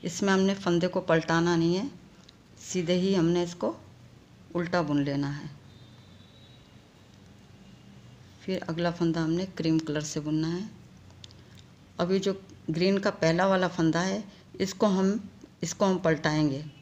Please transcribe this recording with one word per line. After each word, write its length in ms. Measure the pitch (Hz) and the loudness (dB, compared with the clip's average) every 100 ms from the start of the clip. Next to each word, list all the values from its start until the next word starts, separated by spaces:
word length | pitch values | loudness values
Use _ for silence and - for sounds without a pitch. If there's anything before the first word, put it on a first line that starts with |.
इसमें 280 | 175 - 202 | -8 -2 2
हमने 200 | 190 190 196 | 4 2 0
फंदे 320 | 185 175 180 | 0 2 2
को 140 | 185 | -2
पलटाना 540 | 180 165 160 165 170 170 | 2 2 4 0 2 2
नहीं 200 | 165 180 | 2 0
है, 140 | 269 - - - - - - - | -2 -10 -20 -20 -20 -20 -20 -20
सीधे 320 | - 185 165 | -8 -6 0
ही 200 | 180 190 190 | 0 2 2
हमने 280 | 165 175 | 4 2
इसको 320 | 175 - 220 330 - - - - - - - 175 | 0 -4 -6 -6 -16 -20 -20 -20 -20 -20 -8 -6
उल्टा 260 | 170 180 | -2 -2
बुन 220 | 151 143 | 0 0
लेना 260 | 143 139 143 | 0 -2 -4
है। 200 | 143 - - - - - - - - - - - - - - - - - - - - - - - - - - - - - - | -6 -12 -16 -20 -20 -20 -20 -20 -20 -20 -20 -20 -20 -20 -20 -20 -20 -20 -20 -20 -20 -20 -20 -20 -20 -20 -20 -20 -20 -20 -16
फिर 200 | - 185 | -6 -6
अगला 300 | - 160 170 | -4 -2 -2
फंदा 300 | 170 170 165 | 0 0 0
हमने 240 | 160 170 190 | 0 -2 -4
क्रीम 320 | - 165 160 | -4 2 2
कलर 220 | 156 151 | 0 -4
से 180 | 147 - | -4 -6
बुनना 280 | 151 156 160 | -2 -2 -2
है। 220 | 175 214 - - - - - - - - - - - - - | -4 -8 -14 -20 -20 -20 -20 -20 -20 -20 -20 -20 -20 -20 -6
अब 120 | 175 | -2
ये 80 | 190 | 0
जो 220 | 196 190 - - - | 0 -4 -10 -16 -6
ग्रीन 280 | 165 185 196 | 0 2 2
का 120 | 202 | 0
पहला 360 | 196 160 170 190 | 0 2 2 2
वाला 200 | 190 180 | 2 0
फंदा 340 | 170 160 160 | 2 2 2
है, 220 | 185 196 220 - - - | 0 -4 -8 -18 -20 -6
इसको 280 | 190 - 220 | -6 0 2
हम, 420 | 190 190 208 - - - - | 4 2 0 -6 -18 -20 -10
इसको 220 | 170 - 196 | -10 0 2
हम 120 | 180 | 2
पलटाएंगे। 640 | 165 151 151 151 151 135 151 - | 2 0 0 2 0 0 -8 -16